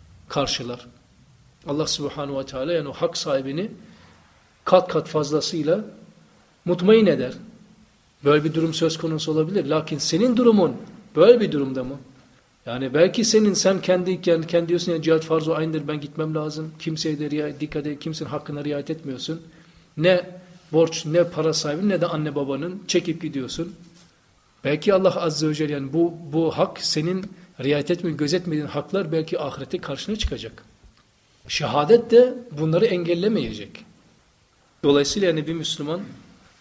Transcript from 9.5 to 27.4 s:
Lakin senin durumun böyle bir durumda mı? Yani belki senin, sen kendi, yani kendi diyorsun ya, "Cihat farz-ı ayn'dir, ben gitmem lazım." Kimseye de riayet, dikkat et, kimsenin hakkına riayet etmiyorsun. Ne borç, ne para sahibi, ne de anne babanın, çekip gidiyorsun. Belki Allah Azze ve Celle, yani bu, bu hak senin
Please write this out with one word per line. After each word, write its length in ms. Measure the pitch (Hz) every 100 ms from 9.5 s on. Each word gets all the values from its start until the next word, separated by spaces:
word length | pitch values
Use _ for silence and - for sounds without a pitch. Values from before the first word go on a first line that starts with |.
| 202 139
Lakin 320 | 156 156 143
senin 400 | - 165 247 233
durumun 380 | 240 208 156 - - - - 151
böyle 240 | 196 240
bir 120 | 190
durumda 320 | 151 135 131
mı? 120 | 127 139 - - _ _ _ _ 117
Yani 280 | 123 135
belki 320 | 143 180 - 208
senin, 280 | 220 214
sen 280 | 185 190 185
kendi, 380 | 180 180 180 180 175
yani 220 | 165 160
kendi 220 | 170 170
diyorsun 220 | 170 175
ya, 100 | 165
"Cihat 220 | 151 160
farz-ı 320 | 160 160 156 156
ayn'dir, 320 | 160 156 143
ben 140 | 151
gitmem 340 | 147 160 156 156
lazım." 360 | 151 151 160 -
Kimseye 400 | 165 156 160 147
de 100 | 151
riayet, 300 | 151 147 139
dikkat 280 | 151 156 147
et, 120 | 147
kimsenin 300 | 160 156 139
hakkına 340 | 147 151 147
riayet 260 | 143 143 143
etmiyorsun. 520 | 160 143 123 - 160 - - - _ _ -
Ne 320 | 170 180 180 - - - -
borç, 340 | 156 165 - 156
ne 180 | 170
para 300 | 170 160 156
sahibi, 360 | 156 151 151 202
ne 120 | 180
de 40 | 175
anne 300 | 156 151 143
babanın, 480 | 139 135 170 190 -
çekip 340 | 175 175 160
gidiyorsun. 520 | 160 135 123 - 175 - - - _ _ _ _ _ _
Belki 300 | 139 151 208
Allah 280 | 190 190 -
Azze 280 | 165 147 156
ve 40 |
Celle, 200 | 151 151
yani 200 | 143 135
bu, 200 | 156 170 160 156
bu 180 | 156 160 -
hak 220 | 180 -
senin 440 | - 156 160 185 190 -